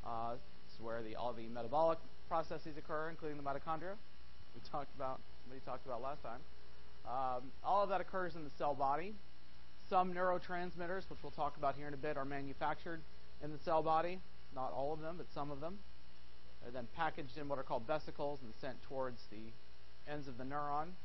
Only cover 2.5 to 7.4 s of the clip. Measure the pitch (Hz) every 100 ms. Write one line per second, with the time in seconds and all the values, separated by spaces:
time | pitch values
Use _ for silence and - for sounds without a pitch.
2.5 | 160 160 151 - 156 160 160 160 147 139
3.5 | 139 165 160 175 208 - - - - -
4.5 | 117 110 151 139 139 131 131 - - 120
5.5 | 131 131 127 135 120 131 143 123 120 156
6.5 | - - - - - - 123 131 127